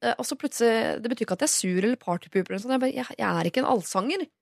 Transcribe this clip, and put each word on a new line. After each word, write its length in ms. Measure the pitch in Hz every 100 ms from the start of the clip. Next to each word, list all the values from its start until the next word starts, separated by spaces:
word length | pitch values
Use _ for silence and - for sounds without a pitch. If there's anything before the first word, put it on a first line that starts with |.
eh, 140 | 233 -
og 60 |
så 100 | -
plutselig, 680 | 285 285 - 233 226 - -
det 80 | 233
betyr 140 | 240 220
ikke 60 | 180
at 80 |
jeg 60 | 311
er 80 | -
sur 240 | 185 180
eller 120 | 208 254
partypooper 540 | - 175 - 196 180 190
eller 80 |
sånn, 80 | 240
jeg 80 | 262
bare, 140 | 254
jeg, 120 | 262 247 -
jeg 180 | 208 170
er 80 | 170
ikke 100 | 262
en 60 | - 233
allsanger. 480 | 165 190 220 381 311 _